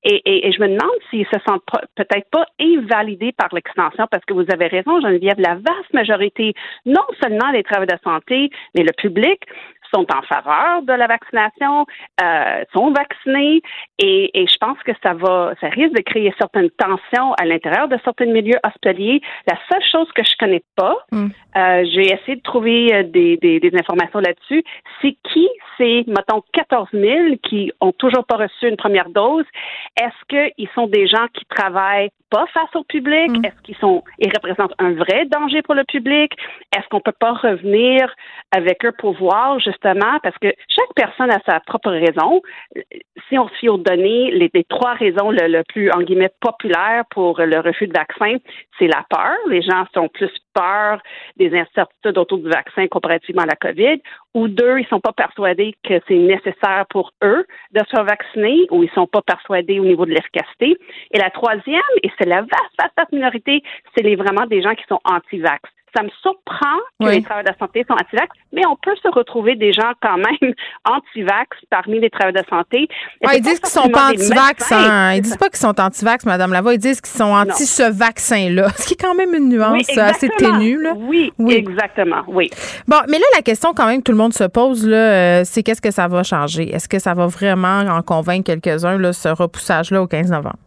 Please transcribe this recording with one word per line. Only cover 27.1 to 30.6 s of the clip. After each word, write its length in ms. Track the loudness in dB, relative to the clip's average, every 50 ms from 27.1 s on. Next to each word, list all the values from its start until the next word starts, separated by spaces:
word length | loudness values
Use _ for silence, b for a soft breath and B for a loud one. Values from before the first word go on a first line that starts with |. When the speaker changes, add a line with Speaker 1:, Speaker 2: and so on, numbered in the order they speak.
| 4 4 2 2 2 0 -4 -4
Speaker 1:
qui 240 | -4 -4 -4 -4 -4 _
ont 120 | 0 0
toujours 340 | 0 _ 0 0 2 0 0
pas 120 | _ -2 -2
reçu 300 | -2 -4 -4 -2 -2 -2
une 100 | -2 -2
première 320 | -2 0 0 0 0 0
dose. 360 | 0 0 2 2 2 0 -2 -4 B B B B B B B B B -4
Est-ce 500 | -4 -4 -6 -10 -12 _ -2 0 0 0 -2
qu'ils 140 | -8